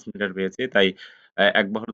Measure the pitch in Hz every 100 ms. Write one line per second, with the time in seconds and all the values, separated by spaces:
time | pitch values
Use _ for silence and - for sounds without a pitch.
0 | 110 104 101 95 95 107 127 104 98 92
1 | - - _ - 101 107 98 110 113